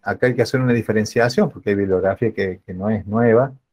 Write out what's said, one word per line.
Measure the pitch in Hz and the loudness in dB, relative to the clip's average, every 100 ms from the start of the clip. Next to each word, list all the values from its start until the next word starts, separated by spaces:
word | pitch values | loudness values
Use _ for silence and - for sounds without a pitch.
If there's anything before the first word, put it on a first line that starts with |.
acá | 101 101 127 | -8 -2 0
hay | |
que | 123 | 0
hacer | 117 131 | 0 0
una | 127 | 0
diferenciación, | 120 110 107 107 120 120 208 190 | 0 0 -2 0 0 0 2 0
porque | 98 - | -2 -2
hay | 101 | 0
bibliografía | 98 92 95 98 113 | 2 0 0 0 -2
que, | 107 95 90 | -2 -4 -6
que | - | -12
no | 90 101 | -8 -4
es | 107 95 | -4 -2
nueva, | 110 120 113 135 131 _ | 0 4 4 2 -4 _